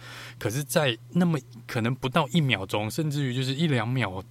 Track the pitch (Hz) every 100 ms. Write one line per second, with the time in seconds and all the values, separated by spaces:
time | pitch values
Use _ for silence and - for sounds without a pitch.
0 | - - - - 107 123 143 165 147 113
1 | - 170 180 156 - - - 123 113 131
2 | 131 170 139 165 139 104 95 107 107 131
3 | 156 143 135 123 131 135 165 127 110 131
4 | 104 92 -